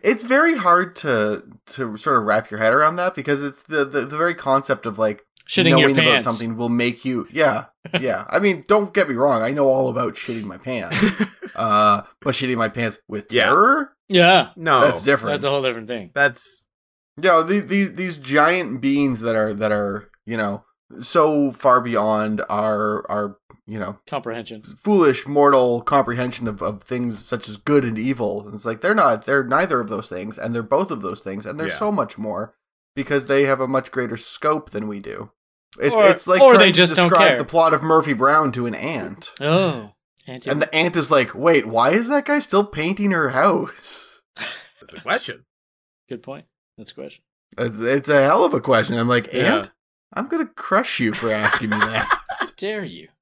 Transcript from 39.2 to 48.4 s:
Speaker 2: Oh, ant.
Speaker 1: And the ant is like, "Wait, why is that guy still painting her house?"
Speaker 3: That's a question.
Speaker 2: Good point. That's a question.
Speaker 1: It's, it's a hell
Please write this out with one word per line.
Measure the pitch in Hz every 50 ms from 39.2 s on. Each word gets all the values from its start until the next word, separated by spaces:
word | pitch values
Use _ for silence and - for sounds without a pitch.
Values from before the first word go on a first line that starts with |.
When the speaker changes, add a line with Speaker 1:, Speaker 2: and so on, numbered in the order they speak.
| - - - -
Speaker 2:
Oh, | 139 147 160 185 190 175 147 120 107 104 _ _ _ _ _ _ _
ant. | - 127 127 -
Speaker 1:
And | - 139 147
the | 151 - -
ant | 156 165 175 156
is | 170 147 -
like, | 160 139 123 107 -
"Wait, | 98 135 170 165 143 104
why | 110 113 113 120 139
is | 170 220 233 240
that | 294 285 285
guy | - 294 294
still | 285 - - 196 202
painting | 202 - 156 156 170 196 202 202 202
her | 185 165 156 135
house?" | 127 131 156 202 165 - - - - - - - - - - - - _ _ _ _ - - - - - - _ _ _
Speaker 3:
That's | - - -
a | -
question. | - - 196 - - - 98 - 131 _ _ _ _ _ _ _ _ _ _ _ _ _
Speaker 2:
Good | 127 117 _
point. | 135 135 151 160 _ _ _ _ _ _
That's | - 110 -
a | -
question. | - - 73 - _ _ _ _ _ _ _ _
Speaker 1:
It's, | - 120 117 107 107
it's | 113 120 135 143 139 147
a | 147 143 135
hell | 143 165 220